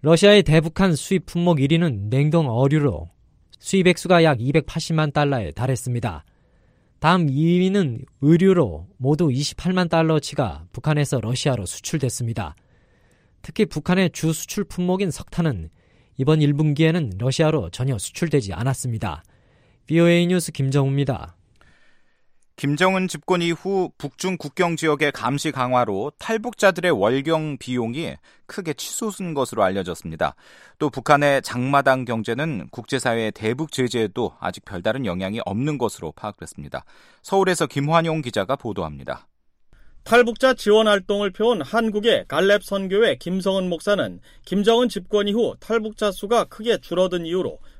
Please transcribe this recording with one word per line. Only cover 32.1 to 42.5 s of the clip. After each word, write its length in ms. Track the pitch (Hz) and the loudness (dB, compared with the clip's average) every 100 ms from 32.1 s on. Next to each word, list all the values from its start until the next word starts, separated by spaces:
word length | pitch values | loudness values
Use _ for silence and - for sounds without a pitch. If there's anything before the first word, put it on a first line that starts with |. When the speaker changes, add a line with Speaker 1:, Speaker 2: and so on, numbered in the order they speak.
| 117 110 117 160 117 73 | -6 -4 -4 -4 -6 -10
Speaker 2:
국제사회의 600 | - 110 135 120 117 110 | -14 -6 -4 -2 -2 -2
대북 400 | - 110 123 160 | -4 -4 -4 -6
제재에도 640 | - 123 120 107 123 101 - | -4 -2 0 -2 -2 -6 -6
아직 240 | 90 - - | -10 -8 -12
별다른 420 | 92 104 120 113 | -6 -4 -2 -4
영향이 340 | 90 95 110 - | -4 -6 -6 -6
없는 340 | 101 143 143 | -4 -4 -2
것으로 320 | 117 - 80 | -4 -6 -14
파악됐습니다. 720 | - 107 - - - 71 - - _ _ _ | -10 -12 -12 -18 -16 -12 -12 -14 _ _ _
서울에서 420 | - 196 190 180 156 | -2 2 2 2 -2
김환용 560 | 139 143 165 165 160 | -2 2 2 2 -2
기자가 340 | 123 107 95 139 | -4 -4 -2 -4
보도합니다. 720 | 117 95 80 71 65 64 _ _ _ _ _ - - - | -4 -6 -6 -8 -10 -12 _ _ _ _ _ -20 -20 -14
Speaker 3:
탈북자 500 | - 233 233 220 170 | 2 4 4 2 0
지원 340 | 165 208 214 214 | 2 4 4 6
활동을 440 | 202 185 202 202 | 2 0 -2 -2
펴온 280 | 185 220 220 | -2 0 0
한국의 680 | 131 220 226 208 220 196 - | -2 -2 0 0 0 0 0
갈렙 340 | 143 196 | 0 2